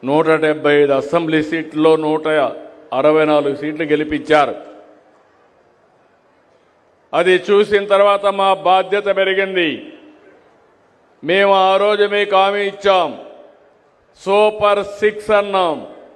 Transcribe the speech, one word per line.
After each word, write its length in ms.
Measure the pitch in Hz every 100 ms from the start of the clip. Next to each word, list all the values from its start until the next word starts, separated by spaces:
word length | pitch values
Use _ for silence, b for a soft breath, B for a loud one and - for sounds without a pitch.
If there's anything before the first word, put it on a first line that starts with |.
| 127
నూట 240 | 147 160
డెబ్బై 460 | 160 156 151 147 147
ఐదు 180 | 143
అసెంబ్లీ 500 | 139 135 170 165 160
సీట్లలో 520 | 151 165 156 151 160 160
నూట 320 | 156 156 156 156 127 - - - -
అరవై 320 | 123 147 156 156
నాలుగు 300 | 151 139 139
సీట్లు 280 | 147 151
గెలిపించారు. 720 | 160 147 151 151 - 151 135 104 - - - - _ _ _ _ _ _ _ _ _ _ _ _ _ _ _ _ _ _ _ _ _
అది 300 | 151 180 180 180
చూసిన 340 | 202 208 202 202
తర్వాత 400 | 196 202 202 202
మా 280 | 196 196
బాధ్యత 520 | 190 185 185 185 202 202
పెరిగింది. 880 | 190 190 190 196 185 165 120 - - - - - _ _ _ _ _ _ _ _ _
మేము 300 | 147 185 202
ఆ 240 | 196 190 196
రోజు 260 | 202 208
మీకు 320 | 208 202 202 196
హామీ 260 | 196 202
ఇచ్చాం, 560 | 202 196 202 190 160 117 - - - _ _ _ _ _ _ _ -
సూపర్ 580 | 202 214 214 208 202
సిక్స్ 480 | 202 - 214 214 208
అన్నాం. 560 | 214 202 196 175 143 - - -